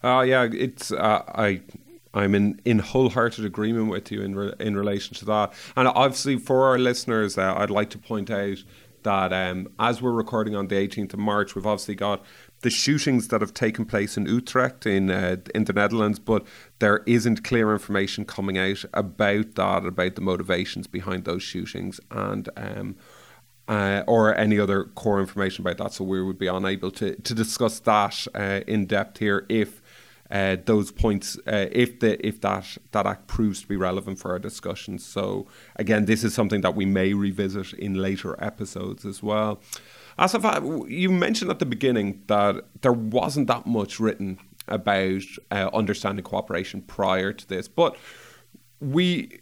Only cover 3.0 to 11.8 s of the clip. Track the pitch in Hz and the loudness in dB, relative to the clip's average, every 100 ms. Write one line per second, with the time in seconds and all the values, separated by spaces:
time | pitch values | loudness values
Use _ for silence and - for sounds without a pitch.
3 | 131 127 117 110 107 90 107 117 110 98 | 2 4 0 0 -8 -2 -2 0 0 -2
4 | - 107 98 98 101 - 107 101 101 101 | -6 -6 -4 -4 -6 -4 -2 0 0 -2
5 | - - 101 107 101 - - - 127 - | -6 -12 -2 2 0 -2 -10 2 2 6
6 | 135 131 139 131 - 131 131 127 123 123 | 4 2 -2 -2 2 4 6 4 2 0
7 | - 113 107 95 95 92 101 101 104 101 | 0 0 0 0 0 2 0 0 -2 -6
8 | - 110 98 104 101 98 - - - _ | -8 -6 -4 -4 -4 -6 -12 -20 -20 _
9 | 110 98 92 92 92 92 92 - 113 120 | -2 0 2 0 -2 -4 -8 -2 0 0
10 | 123 117 110 113 107 104 98 101 98 - | 0 0 0 -2 -2 -2 0 0 0 -4
11 | 101 98 104 104 101 - 98 104 | -6 -2 0 2 0 -2 -2 -2